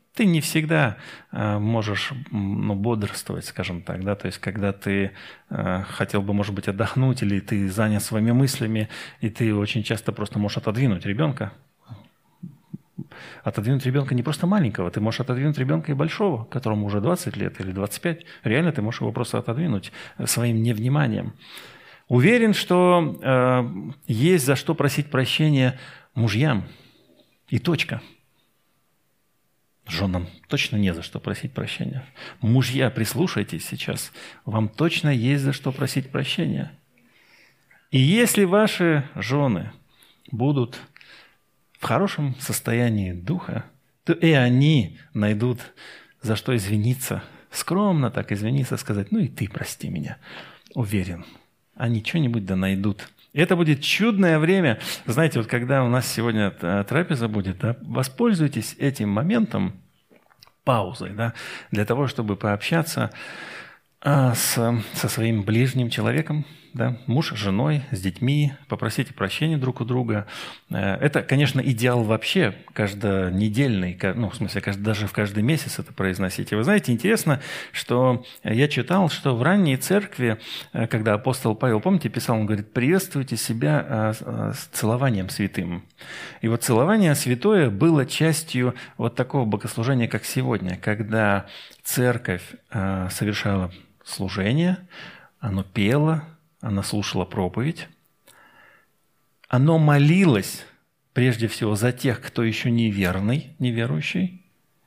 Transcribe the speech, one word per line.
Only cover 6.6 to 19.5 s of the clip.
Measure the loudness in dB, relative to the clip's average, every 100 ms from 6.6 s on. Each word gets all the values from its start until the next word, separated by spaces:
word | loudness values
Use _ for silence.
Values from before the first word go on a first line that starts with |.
| -4
отдохнуть, | -2 -2 2 0 2
или | 0 0
ты | 0 -2 -2
занят | 0 2 0
своими | 0 0 2
мыслями, | 4 2 0 -2 -2 -4 -8 -16 -6
и | -6
ты | -2 0
очень | 0 0 -2
часто | -2 -4 -4
просто | -6 -6 -2
можешь | -2 -2
отодвинуть | -4 0 2 0
ребёнка. | -2 -2 -2 -2 -8 -10 _ _ _ -20 -20 _ _ _ -20 -20 _ -18 -16 -16 -16 -16 -20 -8
Отодвинуть | -6 -4 0 0
ребёнка | 0 -2 0
не | -2
просто | -2 -2 0
маленького, | 2 2 0 -4
ты | -2
можешь | -2 -2
отодвинуть | -4 -2 0 0
ребёнка | 0 -2 -2
и |
большого, | -2 -2 0 0 -2
которому | -4 -6 -2 -2 0
уже | 0
двадцать | 0 -2 -4 -4
лет | -6 -6
или | -8
двадцать | -4 -4 -4
пять. | -4 -6 -10 -8
Реально | 0 2 2
ты | 0
можешь | -4 -2
его | -4
просто | -4 -4 -4
отодвинуть, | -4